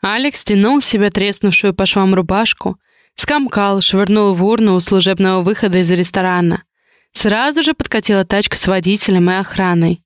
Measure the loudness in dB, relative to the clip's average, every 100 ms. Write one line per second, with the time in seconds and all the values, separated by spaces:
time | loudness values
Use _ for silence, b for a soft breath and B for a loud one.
0 | -4 -2 -4 -6 -2 2 4 2 0 0
1 | 0 0 -4 -2 0 0 0 -2 -2 2
2 | 2 2 0 -2 -2 -4 -6 -10 _ _
3 | _ -10 -2 -2 0 0 0 0 0 0
4 | 2 2 2 2 0 2 2 2 2 0
5 | 0 0 0 0 0 0 0 0 0 0
6 | 0 -2 -2 0 0 -2 _ _ _ _
7 | _ -4 -2 0 0 0 -2 -4 -4 -4
8 | 0 0 0 -2 -2 -4 -2 0 0 -2
9 | 0 2 2 0 -4 -4 0 2 0 -2